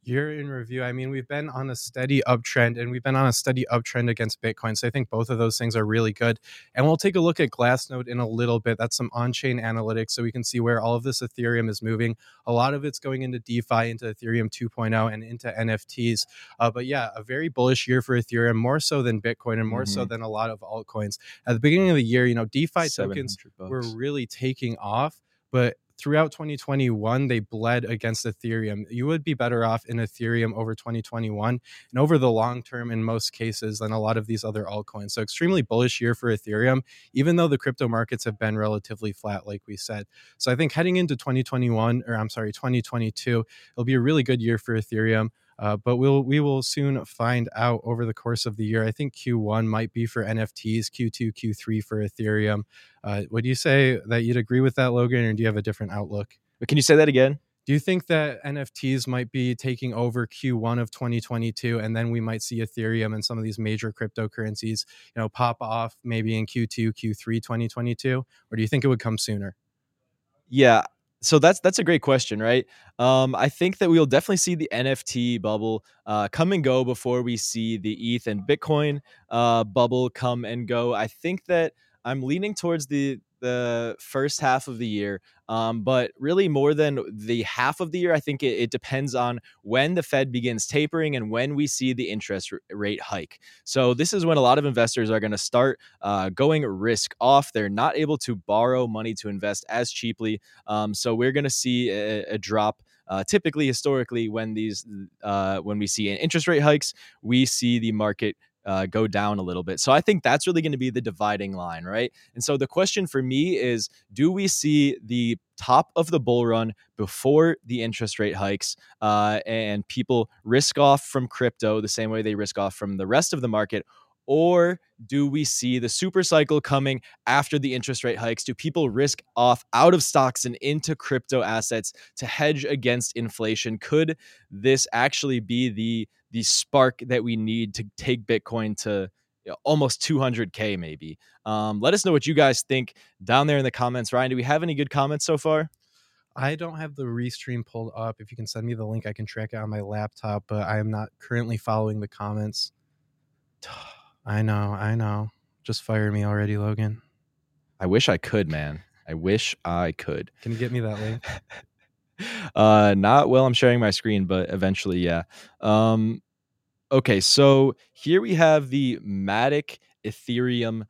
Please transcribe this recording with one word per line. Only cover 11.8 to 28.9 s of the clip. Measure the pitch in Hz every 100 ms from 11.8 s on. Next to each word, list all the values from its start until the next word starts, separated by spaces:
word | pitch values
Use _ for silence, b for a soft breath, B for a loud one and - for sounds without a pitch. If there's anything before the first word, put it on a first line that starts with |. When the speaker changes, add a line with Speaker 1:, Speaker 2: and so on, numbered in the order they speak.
Speaker 1:
moving. | 113 110 117 117 b b -
A |
lot | 117 127
of | 143 143
it's | 139
going | 139 135
into | 131 123
DeFi, | 117 120 117 117 117
into | 113 117
Ethereum | 104 117 117 110
two | - 117
point | - 113
oh, | 113 113
and | 107
into | 113 117 120 107
N | 113
F | 110 -
Ts. | - 117 110 - B B B
Uh, | 117
but | 113 127
yeah, | 139 117
a | 110
very | 107 131 160
bullish | 131 127 131 -
year | 127
for | - 120
Ethereum, | 113 117 117
more | 113 120 147
so | - 147
than | 120 110
Bitcoin | 117 117 120 113
and | 110
more | 117
so | 131 101
Speaker 2:
Mm-hmm. | 120
Speaker 1:
than | 113
a | 113
lot | 107 113
of | 107
altcoins. | 92 110 110 110 104 - B B -
At |
the | 117
beginning | 143 170 190
of | 160
the |
year, | 117 123
you | 123
know, | 117
DeFi | 110 135 127 - 160
tokens |
Speaker 2:
Seven | - - 98
hundred | 131 98 - _ 92
Speaker 1:
were | 131
Speaker 2:
bucks. | 117
Speaker 1:
really | 110 131 143 120
taking | - 131 131 120 113
off, | 101 110 147 - _ _ _
but | 127 120 - _ _
throughout | - 151 156
twenty | - 156 143
twenty-one, | - 139 131 110 107 123 139
they | 120
bled | 101 113 113 120
against | 117 113 113 110
Ethereum. | 117 107 117 113 107 104
You | 107